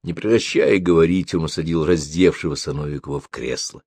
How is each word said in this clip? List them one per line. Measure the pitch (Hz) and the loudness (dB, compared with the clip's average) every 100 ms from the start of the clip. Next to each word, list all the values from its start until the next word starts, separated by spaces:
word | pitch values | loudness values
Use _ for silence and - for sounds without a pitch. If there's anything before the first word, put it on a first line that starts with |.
Не | - | -8
прекращая | 82 107 113 - - - 101 | -6 2 2 2 2 4 2
говорить, | 90 82 82 92 - 87 | 4 4 4 2 0 -2
он | |
усадил | 80 - 80 82 78 | -4 -4 -2 -2 2
раздевшегося | 85 73 82 90 - 82 73 - | 0 0 2 2 2 -6 -6 -6
Новикова | 71 73 71 69 71 | -8 -8 -10 -8 -10
в | - | -10
кресло. | - 62 64 - - | -12 -8 -8 -10 -14